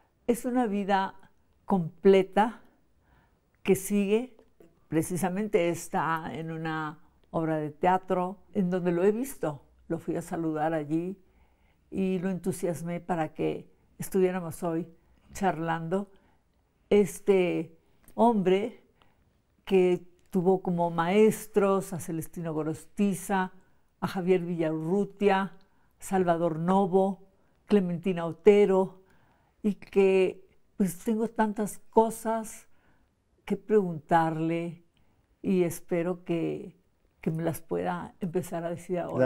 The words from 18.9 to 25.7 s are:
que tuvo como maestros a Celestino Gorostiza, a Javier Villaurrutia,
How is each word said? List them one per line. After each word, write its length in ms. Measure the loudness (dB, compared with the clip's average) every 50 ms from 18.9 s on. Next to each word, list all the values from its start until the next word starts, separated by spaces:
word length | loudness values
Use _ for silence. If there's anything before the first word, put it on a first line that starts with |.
| _ _ _ _ _ _ _ _ _ _ _ _ _ _ -4
que 400 | 2 2 4 4 4 2 0 -4 -8 -20 _ _ _
tuvo 300 | -2 0 2 2 2 2
como 300 | 0 -2 -2 0 -2 -2
maestros 1040 | -2 -2 0 2 4 6 6 6 4 2 -4 -4 0 2 2 2 2 0 -2 -4 -8
a 80 | -10
Celestino 520 | -8 -8 -8 -8 -8 -10 -10 -10 -8 -6 -4
Gorostiza, 1000 | -4 -4 -4 -6 -8 -10 -10 _ -2 0 0 0 -2 -4 -2 -2 -2 -2 -4 -6 -14 _ _ _ _ _ _ _ -8
a 60 | -8 -6
Javier 320 | -6 -2 0 2 2 2
Villaurrutia, 1160 | 0 -2 -4 -2 -2 -2 -2 -2 -2 0 0 0 0 -2 -2 0 2 2 4 2 0 -4 -8 -14 _ _